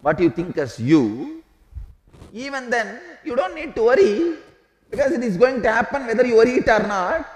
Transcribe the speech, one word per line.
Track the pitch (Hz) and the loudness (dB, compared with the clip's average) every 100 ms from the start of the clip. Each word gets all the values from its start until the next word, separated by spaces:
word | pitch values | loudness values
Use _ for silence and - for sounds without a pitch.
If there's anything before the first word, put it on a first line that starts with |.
what | 139 160 | -2 2
you | 170 | 0
think | - 175 165 | 0 -6 -6
as | 135 - | -6 -4
you, | 120 160 113 113 269 320 - _ _ - - - _ - - | 2 4 4 -2 -10 -14 -20 _ _ -18 -18 -20 _ -20 -20
even | 214 277 269 247 | -14 -10 -10 -4
then | 240 202 226 - 302 | -2 -2 -10 -18 -16
you | 311 240 | -6 -4
don't | 370 320 | -4 -6
need | 311 - | -10 0
to | |
worry, | 226 269 294 202 339 311 - _ _ _ _ | 4 6 4 4 -2 -4 -12 _ _ _ _
because | 214 277 | -2 0
it | 240 | 0
is | 240 175 | -2 2
going | 254 269 | 2 2
to | 220 | 0
happen | 226 226 277 247 | 0 -2 -4 -4
whether | 226 247 | 0 2
you | 226 | 4
worry | 240 254 | 4 4
it | - | 2
or | 214 208 | 2 0
not. | 202 180 330 - | -2 -2 -4 -6